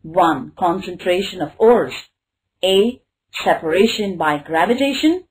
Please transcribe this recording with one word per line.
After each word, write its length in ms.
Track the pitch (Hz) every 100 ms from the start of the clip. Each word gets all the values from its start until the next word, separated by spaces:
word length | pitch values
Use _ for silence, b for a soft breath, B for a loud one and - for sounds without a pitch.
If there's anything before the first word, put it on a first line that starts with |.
One, 500 | 160 175 240 135 120 -
concentration 800 | 180 185 196 180 185 180 196 185
of 120 | 151 -
ores. 380 | 220 233 131 - - _ _ _ _ _
A, 380 | 185 190 226 254 _ _ _
separation 840 | - 190 165 160 175 226 - 202 170
by 200 | 156 147
gravitation. 880 | 147 160 180 240 277 269 311 359 -